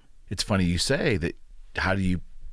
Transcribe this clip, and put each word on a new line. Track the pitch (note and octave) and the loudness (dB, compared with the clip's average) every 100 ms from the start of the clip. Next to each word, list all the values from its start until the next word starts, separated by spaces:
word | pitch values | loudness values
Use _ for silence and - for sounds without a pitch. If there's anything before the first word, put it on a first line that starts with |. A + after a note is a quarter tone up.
| - - - | -20 -16 -8
it's | - | -4
funny | - F#2+ | 0 2
you | F2 E2+ | 4 2
say | - C#3+ - F#2+ | 2 2 2 2
that, | E2 - - - - - | 0 -4 -14 -18 -10 -2
how | F#2 | 0
do | G2 | 2
you | F#2 F2+ - - - | 2 0 -2 -10 -10